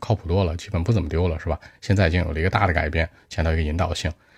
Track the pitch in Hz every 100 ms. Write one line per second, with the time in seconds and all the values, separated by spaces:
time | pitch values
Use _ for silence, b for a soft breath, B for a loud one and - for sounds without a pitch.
0 | - 107 82 92 90 85 - 85 82 110
1 | 78 80 90 78 85 73 B B - 98
2 | 87 87 80 76 90 101 98 80 78 80
3 | 78 b b - 80 80 76 78 85 82
4 | 80 - b